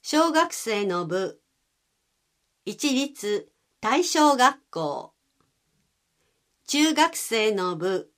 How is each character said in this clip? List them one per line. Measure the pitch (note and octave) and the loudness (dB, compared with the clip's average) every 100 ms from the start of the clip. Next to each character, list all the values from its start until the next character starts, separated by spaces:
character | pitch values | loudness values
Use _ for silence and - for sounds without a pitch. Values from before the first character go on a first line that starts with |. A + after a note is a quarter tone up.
小 | - D4+ E4 | 0 2 2
学 | D#4 E4+ | 2 0
生 | - A3+ G#3 | -4 -4 -2
の | G3+ F3 E3 | -2 -2 -2
部、 | F#3 F#3 - _ _ _ _ _ _ _ _ _ _ _ _ - | -4 -4 -8 _ _ _ _ _ _ _ _ _ _ _ _ -14
市 | - C#4+ | -4 0
立 | C4 C#4 - G3+ G#3 - _ _ _ | 0 -2 -6 -6 -6 -6 _ _ _
大 | G#3+ C#4 | -2 0
正 | F4 D#4 D4+ C4+ | 0 4 4 6
学 | B3+ B3+ _ | 4 4 _
校。 | E3 D#3 C#3 - _ _ _ _ _ _ _ _ _ _ _ _ _ _ _ - | -8 -6 -8 -12 _ _ _ _ _ _ _ _ _ _ _ _ _ _ _ -4
中 | C#4+ D#4 | 2 2
学 | D4+ D#4+ - | 4 0 0
生 | - A3+ G#3+ | -4 0 0
の | G3+ F3+ E3+ | 0 -2 -2
部 | F3+ F#3 - | -4 -4 -6